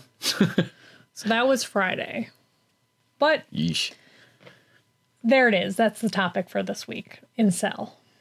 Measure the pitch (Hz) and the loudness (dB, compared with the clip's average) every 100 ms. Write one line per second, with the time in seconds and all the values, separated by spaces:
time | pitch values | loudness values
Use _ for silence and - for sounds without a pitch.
0 | - _ - - 190 - 170 - - - | -8 _ -6 0 0 0 -4 -8 -20 -20
1 | _ - 214 226 262 262 - 202 185 - | _ -10 -2 2 2 0 0 -2 -2 -2
2 | - 226 - _ _ _ _ _ _ _ | -6 -8 -10 _ _ _ _ _ _ _
3 | _ _ - - - - 82 78 - - | _ _ 2 2 -2 -2 -2 -2 -4 -8
4 | _ _ _ _ - - _ _ _ _ | _ _ _ _ -20 -20 _ _ _ _
5 | _ _ 233 262 247 190 190 196 220 220 | _ _ 4 6 6 4 0 0 0 0
6 | 226 - 180 196 180 196 190 202 - 226 | -2 -2 -2 -4 -6 -6 -6 -8 -10 -14
7 | - - _ - 208 175 202 - - - | -14 -20 _ 2 2 2 -4 -6 -12 -16
8 | _ _ | _ _